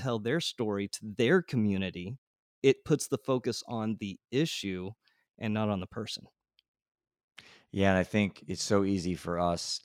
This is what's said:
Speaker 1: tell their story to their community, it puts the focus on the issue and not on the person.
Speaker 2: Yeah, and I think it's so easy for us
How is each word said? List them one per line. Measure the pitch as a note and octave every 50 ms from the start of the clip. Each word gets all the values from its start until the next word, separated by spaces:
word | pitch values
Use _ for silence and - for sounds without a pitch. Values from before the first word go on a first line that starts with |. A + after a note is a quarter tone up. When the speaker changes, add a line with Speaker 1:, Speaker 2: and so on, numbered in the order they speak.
| C3
Speaker 1:
tell | C3 A#2 A2
their | G#2 A#2 C#3+ E3+
story | - - - - A#2 G#2+ G2+ G2+ G2+
to | G2+ - - -
their | A2 G2 - A#2+ B2 F3+ F#3
community, | E3+ - - A#2+ G#2+ G#2 G2 F#2+ F#2+ F2+ - F2 F2 G2 C3+ - _ _ _ _ _ _ _ _
it | - C3+ C3 - -
puts | - D#3 - -
the | - C#3
focus | - - - C3 B2+ - B2 A2+ - -
on | - A#2+ A2+ G#2+ A2 A2 -
the | G#2+ G2 F2+ - _ _
issue | A#2 C3+ E3 D#3+ - - - G2 F#2 F2+ F2+ G2 A2 - _ _ _ _ _ _ _
and | - A2+ G#2+ G#2+
not | A2 G#2+
on | G#2+ G2+ F#2
the | F2+
person. | - - A2+ G#2+ - - - - - _ _ _ _ _ _ _ _ _ _ _ _ _ _ _ _ _ _ _ _ _ - - - - - _ _
Speaker 2:
Yeah, | - G2 G2 G2
and | F#2+
I | F#2 F2+
think | - - G#2 G#2 F#2 - - -
it's | - F2+ - -
so | - G#2+ G2 G2
easy | G2 G2 F#2+ E2 F#2 F2
for | D#2+ - F2+ F2 E2+
us | F2 F2 F2 E2 - - - -